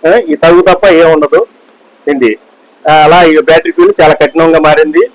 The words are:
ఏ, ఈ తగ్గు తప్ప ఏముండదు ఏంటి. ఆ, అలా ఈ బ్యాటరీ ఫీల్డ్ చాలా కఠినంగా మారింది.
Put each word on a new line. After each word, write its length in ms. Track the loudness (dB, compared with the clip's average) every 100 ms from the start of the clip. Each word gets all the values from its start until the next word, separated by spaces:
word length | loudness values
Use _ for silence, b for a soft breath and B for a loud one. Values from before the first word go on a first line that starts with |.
| 0
ఏ, 240 | -2 -2
ఈ 20 | -2
తగ్గు 240 | 0 2
తప్ప 260 | 2 0 0
ఏముండదు 600 | 2 2 0 0 -2 -4 _ _ _ _ _ -8
ఏంటి. 280 | -4 -4 -6 _ _ _ _ -4
ఆ, 20 | 0
అలా 200 | 2 2
ఈ 120 | 2 0
బ్యాటరీ 340 | 0 0 -2
ఫీల్డ్ 300 | -2 0 2
చాలా 140 | 0
కఠినంగా 440 | 0 -2 -2 0 0
మారింది. 460 | 0 0 0 -2 -4